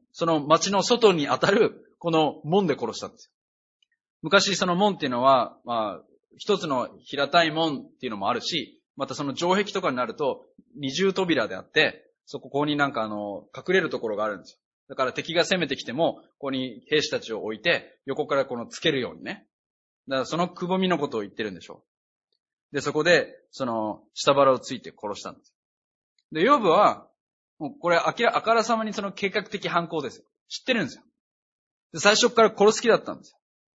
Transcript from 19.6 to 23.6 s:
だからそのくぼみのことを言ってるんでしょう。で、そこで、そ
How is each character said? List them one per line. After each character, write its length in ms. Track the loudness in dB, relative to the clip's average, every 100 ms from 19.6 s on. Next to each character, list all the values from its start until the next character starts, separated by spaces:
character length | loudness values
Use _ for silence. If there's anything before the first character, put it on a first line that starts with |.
| _ _ _ _ -6
だ 80 | -4
か 40 |
ら 40 | -2
そ 120 | -2
の 100 | -4
く 200 | -4 -2
ぼ 100 | 0
み 100 | 0
の 100 | 0
こ 100 | -2
と 80 | -4
を 40 |
言 80 | -6
っ 40 |
て 100 | -8
る 80 | -8
ん 40 | -10
で 60 |
し 80 | -16
ょ 140 | -20 _ _ _ _ _ _ _ _ _
う。 40 | -6
で、 60 |
そ 120 | -4
こ 100 | 0
で、 320 | 4 4 2 -8 _
そ 140 | -8